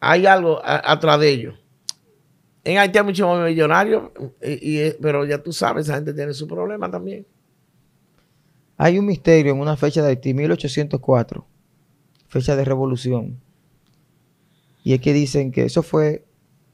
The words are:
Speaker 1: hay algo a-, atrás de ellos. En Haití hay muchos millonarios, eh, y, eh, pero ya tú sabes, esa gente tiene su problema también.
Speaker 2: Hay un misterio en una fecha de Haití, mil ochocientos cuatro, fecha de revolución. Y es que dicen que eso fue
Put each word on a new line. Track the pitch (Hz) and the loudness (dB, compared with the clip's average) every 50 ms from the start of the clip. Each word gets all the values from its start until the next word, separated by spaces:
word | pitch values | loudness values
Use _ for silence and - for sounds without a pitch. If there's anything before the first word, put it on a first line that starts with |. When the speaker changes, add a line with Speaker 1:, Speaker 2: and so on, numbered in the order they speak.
Speaker 1:
hay | - 123 160 180 185 | 2 2 4 4 6
algo | 190 190 190 175 165 156 - - | 6 4 4 4 0 0 0 0
a-, | 123 143 147 - - | -2 -2 -2 2 0
atrás | 151 151 165 160 147 147 | 0 2 4 2 4 4
de | 151 147 | 4 2
ellos. | 139 123 113 - - - _ _ _ _ _ - - _ _ _ _ _ _ _ _ _ _ _ _ _ _ | 2 0 -4 -10 -14 -18 _ _ _ _ _ -18 -18 _ _ _ _ _ _ _ _ _ _ _ _ _ _
En | - 175 196 | -2 2 2
Haití | 202 196 185 214 | 2 4 4 2
hay | 208 | 2
muchos | 202 190 175 202 175 175 175 170 | 2 0 0 0 2 2 2 0
millonarios, | 165 165 160 156 147 160 180 202 220 220 220 220 - - - - 127 - _ | 0 2 2 2 4 4 2 2 2 0 -2 -2 -8 -14 -14 -14 -14 -14 _
eh, | - - 147 123 | -8 -8 -8 -6
y, | - 151 151 151 | -4 -4 -2 0
eh, | 151 156 156 - | 0 -2 -2 -2
pero | 127 151 143 143 143 | -2 -2 0 0 0
ya | 143 147 143 | -2 -4 -6
tú | 147 165 | -6 -8
sabes, | 160 - - - - - 156 | -6 -2 -2 -2 -2 -2 -4
esa | 147 147 | -4 -4
gente | 139 151 151 147 | -6 -6 -6 -8
tiene | 151 143 147 | -6 -8 -8
su | 139 131 151 | -8 -10 -10
problema | 156 160 180 180 190 214 208 196 180 | -10 -8 -6 -6 -6 -6 -8 -8 -8
también. | 185 180 180 190 202 208 196 _ _ _ _ _ _ _ _ _ _ _ _ _ _ _ _ _ _ _ _ _ _ _ _ _ _ _ _ _ _ - | -8 -8 -10 -10 -12 -14 -16 _ _ _ _ _ _ _ _ _ _ _ _ _ _ _ _ _ _ _ _ _ _ _ _ _ _ _ _ _ _ 0
Speaker 2:
Hay | 147 165 175 196 | 2 2 2 2
un | 202 | 0
misterio | 202 190 - - 165 165 160 147 143 | 0 -2 -2 4 4 6 6 6 2
en | 139 135 | 0 0
una | 143 151 151 | -2 -4 -2
fecha | 139 - 151 - 165 | 0 -2 -2 0 2
de | 151 143 | 2 2
Haití, | 131 123 - 135 131 | 0 0 -2 -4 -2
mil | 135 147 156 | -2 0 0
ochocientos | 175 170 - 143 - - 147 147 - 131 | -2 -2 -4 -6 -4 -4 -4 -4 -4 -4
cuatro, | - - 135 120 113 - - - - _ _ _ _ _ _ _ _ _ _ _ _ _ _ _ _ | 0 2 2 2 2 -2 -8 -16 -16 _ _ _ _ _ _ _ _ _ _ _ _ _ _ _ _
fecha | _ - 147 127 135 143 | _ -6 -4 0 0 0
de | 135 139 | 0 0
revolución. | 135 135 131 135 135 127 123 127 127 123 120 107 - 123 127 _ _ _ _ _ _ _ _ _ _ _ _ _ _ _ _ _ _ _ _ _ _ _ _ _ _ _ _ _ | 0 0 -2 -2 -2 -2 -4 -4 -4 -4 -4 -4 -8 -12 -16 _ _ _ _ _ _ _ _ _ _ _ _ _ _ _ _ _ _ _ _ _ _ _ _ _ _ _ _ _
Y | - | 0
es | 131 127 | 0 2
que | 127 151 143 | 2 2 2
dicen | 147 147 131 - 143 139 131 | 2 0 0 -2 -2 -2 -2
que | 127 131 120 | -2 -2 -2
eso | 120 - 170 | 0 0 -2
fue | 156 - - 156 156 151 151 156 - _ _ _ _ _ _ _ _ _ | -2 0 0 0 0 0 -2 -4 -10 _ _ _ _ _ _ _ _ _